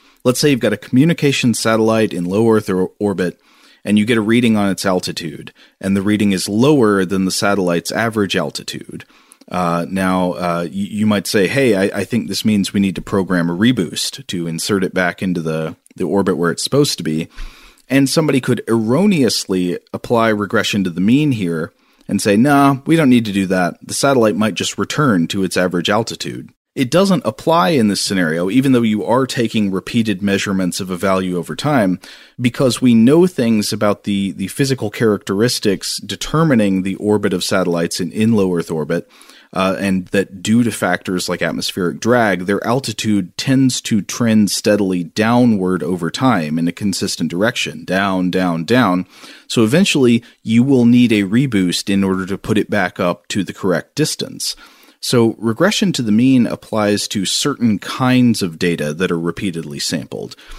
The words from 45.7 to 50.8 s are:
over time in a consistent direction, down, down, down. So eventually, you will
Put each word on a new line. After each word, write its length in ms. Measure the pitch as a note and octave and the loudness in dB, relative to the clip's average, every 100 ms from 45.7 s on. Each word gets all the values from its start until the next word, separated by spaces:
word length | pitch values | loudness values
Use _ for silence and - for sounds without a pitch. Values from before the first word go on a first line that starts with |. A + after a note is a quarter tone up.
| F2+ | -2
over 260 | E2 F2+ E2 | -2 -4 -4
time 480 | - - F#2 D2+ E2 | -2 0 0 0 -2
in 100 | E2+ | -2
a 40 | |
consistent 580 | - G2+ - F#2+ - D#2+ | -2 -4 -4 -4 -4 -4
direction, 560 | E2+ A2+ - E2 - - | 0 -2 -2 -6 -8 -4
down, 460 | F#2+ G2 F#2+ F2+ | -2 0 0 -2
down, 340 | F#2 F2+ E2 E2 | 0 -2 -2 0
down. 400 | B2 G#2 F2+ F2+ - - - - | 2 2 0 -4 -14 -20 -20 -4
So 160 | - | 0
eventually, 600 | A2+ D#3+ G3+ D3+ A#2+ A#2 - _ | 2 4 2 4 4 2 -2 _
you 220 | A2 A#2 | 0 2
will 220 | C3+ C3 | 4 4